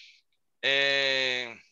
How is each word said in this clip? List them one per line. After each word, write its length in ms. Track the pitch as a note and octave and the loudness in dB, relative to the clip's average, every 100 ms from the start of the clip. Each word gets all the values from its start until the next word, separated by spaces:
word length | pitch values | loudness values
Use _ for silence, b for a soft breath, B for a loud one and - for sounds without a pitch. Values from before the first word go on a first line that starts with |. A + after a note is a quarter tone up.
| B B _ _ _ _ | B B _ _ _ _
eh, 960 | C3+ C#3 C#3 C#3 C#3 C3+ C3 B2 B2 A2 - | 0 2 2 2 2 0 0 -2 -6 -12 -20